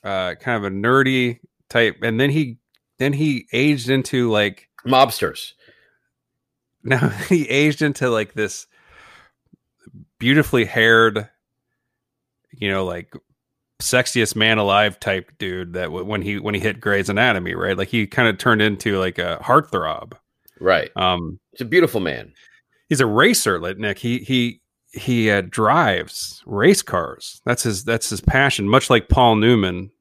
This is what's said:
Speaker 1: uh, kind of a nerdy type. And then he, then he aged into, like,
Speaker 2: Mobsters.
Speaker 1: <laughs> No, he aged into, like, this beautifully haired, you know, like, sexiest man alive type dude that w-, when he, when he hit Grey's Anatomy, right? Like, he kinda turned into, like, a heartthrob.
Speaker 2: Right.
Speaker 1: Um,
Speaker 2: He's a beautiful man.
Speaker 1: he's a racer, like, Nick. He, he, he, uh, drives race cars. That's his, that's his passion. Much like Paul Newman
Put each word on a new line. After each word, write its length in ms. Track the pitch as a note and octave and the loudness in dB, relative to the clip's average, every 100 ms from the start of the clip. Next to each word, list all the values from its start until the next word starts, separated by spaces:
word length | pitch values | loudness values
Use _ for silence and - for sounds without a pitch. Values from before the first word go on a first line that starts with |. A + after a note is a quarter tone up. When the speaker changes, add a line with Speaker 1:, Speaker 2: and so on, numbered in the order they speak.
Speaker 1:
uh, 300 | - F#2+ F#2 | -6 -4 -6
kind 280 | E2 B2+ A2+ | -6 -6 -4
of 80 | G2+ | -4
a 40 | |
nerdy 640 | G2 A2+ C3+ C3 C3 B2 A#2 _ _ _ | -2 2 2 2 -2 -2 -6 _ _ _
type. 260 | A#2+ A2+ - | 0 0 0
And 180 | A#2 A2+ | -4 0
then 80 | C#3 | 0
he, 300 | D3+ C3+ A#2 _ _ _ _ | 0 -4 -8 _ _ _ _
then 160 | C3+ | -2
he 320 | C#3 D#3 C3 - | 0 0 -2 -4
aged 360 | A#2 D3 C#3+ A#2+ | 0 2 0 0
into, 420 | C3+ C3 C3 A#2+ | -2 0 -2 2
like, 380 | G#2 G#2 F#2 _ - A#2+ | 2 0 -2 _ -12 0
Speaker 2:
Mobsters. 640 | C3 C3+ - D#2+ - - _ | 4 4 2 -6 -6 -18 _
Speaker 1:
<laughs> 40 | _ _ _ _ _ _ _ _ _ _ _ _ | _ _ _ _ _ _ _ _ _ _ _ _
No, 120 | A2+ B2+ | -2 0
he 500 | - G2+ - F3 A#2+ | 0 -2 0 0 2
aged 340 | C3+ D3+ C#3+ | 2 2 0
into, 260 | D3+ C3 B2+ | -2 -2 0
like, 260 | A2+ G#2 | 0 -2
this 340 | A2 G#2 - - _ _ - - - _ _ _ _ _ _ - - - _ | -4 -6 -6 -18 _ _ -20 -20 -20 _ _ _ _ _ _ -20 -20 -20 _
beautifully 460 | A#2+ C#3+ - B2+ | 2 2 2 0
haired, 640 | G2+ A#2+ A2+ A2+ A2+ G#2+ G#2 _ _ _ _ _ _ _ _ _ _ _ _ | 0 2 6 6 4 0 -10 _ _ _ _ _ _ _ _ _ _ _ _
you 180 | B2+ G2+ | -8 -4
know, 140 | F#2+ | -2
like, 280 | F#2 F2 - - _ _ _ _ _ _ | -4 -8 -12 -20 _ _ _ _ _ _
sexiest 540 | - B2+ B2 B2 G#2+ A2 | 0 0 0 0 -2 2
man 220 | A2 A2 | 2 2
alive 400 | G2+ G2 G#2+ - | 2 2 2 -2
type 340 | - F#2+ - _ | -4 -4 -8 _
dude 340 | G2 F#2 F2 | -8 -8 -8
that 100 | F2 F2 | -8 -8
w-, 180 | F2 | -8
when 180 | F#2+ G#2 | -6 -6
he, 160 | G2 G2+ | -4 -6
when 160 | G#2+ | -4
he 60 | G2+ | -2
hit 200 | G#2+ G2 | -4 -4
Grey's 280 | G#2 G2+ G2 | 0 0 0
Anatomy, 460 | G2+ B2 G2 F2+ | 0 0 0 -4
right? 220 | E2+ F#2 F#2+ | -6 -4 -2
Like, 120 | F#2+ | -2
he 180 | A#2 G#2 | -2 -2
kinda 260 | - A#2 | 0 0
turned 280 | F#2+ B2 A2 | 2 0 2
into, 360 | G#2+ G2+ A2 F#2+ | 2 0 -2 -2
like, 200 | F#2 F2 | -2 -4
a 200 | F2 E2 | -6 -6
heartthrob. 680 | - C#3 - F#2 D#2+ - - - _ _ _ _ | 2 2 2 -4 -4 -6 -12 -20 _ _ _ _
Speaker 2:
Right. 300 | F2+ F2 - - | 2 2 0 -2
Speaker 1:
Um, 420 | F#2 F2+ E2 F2+ _ | -2 -2 -6 -12 _
Speaker 2:
He's 80 | - | -12
a 40 | A#2 | 0
beautiful 340 | F3 E3 A2 | 2 2 0
man. 320 | F2 B1 G1+ _ _ _ _ _ _ | -4 -6 -12 _ _ _ _ _ _
Speaker 1:
he's 120 | C#3 | 0
a 60 | B2 | 2
racer, 540 | G#2+ F#3+ A#3+ - F2+ | 4 4 2 0 -2
like, 180 | E2+ F#2+ | -4 -6
Nick. 200 | G#2+ F#2+ | -6 -6
He, 200 | A#2 B2 | -6 -6
he, 420 | G2+ C3 A#2+ - _ _ _ | -2 -2 -2 -6 _ _ _
he, 380 | - - A#2+ A2 | -10 -2 0 2
uh, 120 | G2+ | 0
drives 1000 | F#2+ - G#2+ D3+ C3+ F2+ D#2+ - - - - | -2 0 2 2 2 0 -6 -12 -14 -14 -10
race 360 | G2+ C#3+ G3 | 2 4 2
cars. 580 | - F#2 D2 - - - | 0 -6 -6 -12 -18 -10
That's 180 | A#2+ A#2+ | -4 -2
his, 200 | A#2 G2 | -2 -4
that's 240 | A#2+ A2+ - | -4 -4 -4
his 120 | G#2 | -2
passion. 480 | - C3 C#3 - G2+ | 0 2 2 0 2
Much 200 | C3 - | 2 4
like 180 | A#2+ - | 0 2
Paul 280 | - B2 A2 | 4 6 6
Newman 540 | A2+ A#2+ F#2+ F2+ F#2+ _ | 4 4 2 -2 -10 _